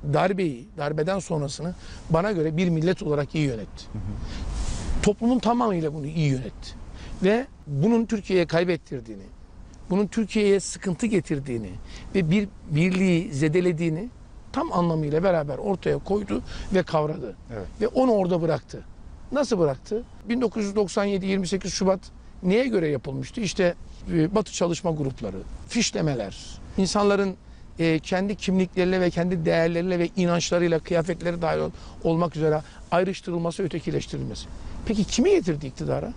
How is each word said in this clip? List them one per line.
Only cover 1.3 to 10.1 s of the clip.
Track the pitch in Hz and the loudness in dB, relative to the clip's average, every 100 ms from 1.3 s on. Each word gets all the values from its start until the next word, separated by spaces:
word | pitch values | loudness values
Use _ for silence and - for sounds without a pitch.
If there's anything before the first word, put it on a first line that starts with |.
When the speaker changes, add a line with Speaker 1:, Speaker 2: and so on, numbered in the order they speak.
| 165 139 - 160 180 - - - | -4 -4 -6 -8 -8 -12 -14 0
Speaker 1:
bana | 160 190 | 2 2
göre | 196 156 156 | 0 0 2
bir | 185 | 2
millet | 160 165 185 | 2 2 0
olarak | 185 147 143 | 0 -2 0
iyi | 160 | 0
yönetti. | 147 117 98 - - | 0 -2 -8 -12 -12
Speaker 2:
Hı | - | -8
hı. | 95 104 - - - - - - - - | -6 -6 -6 -6 -4 -2 -2 -2 0 4
Speaker 1:
Toplumun | - 202 233 254 | 4 4 4 4
tamamıyla | 214 240 240 180 160 | 4 4 4 2 0
bunu | 156 143 | -2 -4
iyi | 160 151 | 0 2
yönetti. | 131 117 - - - - - - - | 2 -2 -10 -12 -12 -12 -12 -12 0
Ve | 185 220 269 - - | 2 2 0 -10 -6
bunun | 143 175 233 226 | 0 4 4 2
Türkiye'ye | 214 - 185 170 | -2 2 2 4
kaybettirdiğini, | 160 175 170 - 139 113 104 92 - - - - - - | 2 2 0 -2 -10 -10 -14 -14 -18 -20 -18 -18 -18 -2
bunun | 180 | 0
Türkiye'ye | 202 | 2